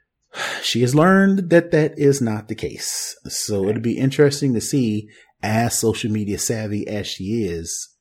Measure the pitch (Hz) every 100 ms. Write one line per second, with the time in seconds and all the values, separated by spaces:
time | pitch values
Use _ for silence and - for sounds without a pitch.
0 | _ _ _ - - - - 117 123 143
1 | 175 190 196 190 170 170 170 156 151 147
2 | 143 139 117 107 107 110 - - - -
3 | - - 101 - - 101 95 110 113 -
4 | 135 139 143 139 139 113 - 143 117 104
5 | 104 - _ _ 104 110 117 - 113 110
6 | 113 107 101 95 - 113 107 104 - 104
7 | - - 95 117 98 85 82 - - _